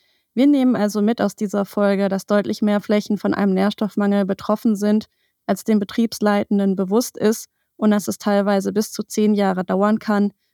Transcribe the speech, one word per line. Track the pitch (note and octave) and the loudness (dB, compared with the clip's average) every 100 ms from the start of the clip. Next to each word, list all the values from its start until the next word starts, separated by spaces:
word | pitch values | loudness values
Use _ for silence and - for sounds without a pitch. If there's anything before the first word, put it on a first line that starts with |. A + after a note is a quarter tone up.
| _ _ _ | _ _ _
Wir | A3+ C#4+ | 0 4
nehmen | C#4+ B3+ A3 | 4 2 2
also | G#3 G#3+ | 0 0
mit | G#3 A#3 | 0 2
aus | G3 | -2
dieser | - G#3 G#3 | -2 -4 -4
Folge, | G3+ - G3+ G3 G3 | -4 0 0 2 0
dass | F#3+ - | -2 0
deutlich | G#3 G3 G#3+ | 0 0 -2
mehr | G#3 G#3 | 0 0
Flächen | - G#3 - G#3 | 0 -2 0 -4
von | G3+ | -2
einem | - G3+ | 0 2
Nährstoffmangel | F#3 G3+ - G#3 - G3+ G3+ | 2 0 0 -4 -2 0 0
betroffen | F#3+ G3 - G#3+ A#3+ G3 | 0 -4 -2 -2 0 0
sind, | G#3 G#3+ - _ _ _ - | 0 0 -2 _ _ _ -4
als | G3+ | -4
den | - G#3+ | 0 -2
Betriebsleitenden | G3+ - A3+ - G#3 G3+ G#3+ G3+ G3 F#3+ | 0 -2 -2 0 0 0 0 0 0 0
bewusst | F#3 G#3+ B3+ - | 0 0 -2 -2
ist | G#3+ A#3 - _ _ - | -2 -2 -6 _ _ -2
und | G#3+ | 0
dass | G#3 - | 0 -2
es | G3+ | -6
teilweise | G#3+ G3+ G3+ G3 G3 | -2 0 2 0 0
bis | G3 A3 | -2 -4
zu | - | -6
zehn | - - G#3+ | -8 -2 0
Jahre | G3+ G3 F#3 | 2 0 -2
dauern | F3+ F#3 G#3 A3 | -2 0 0 0
kann, | - G#3 G3+ - _ | 0 0 0 -4 _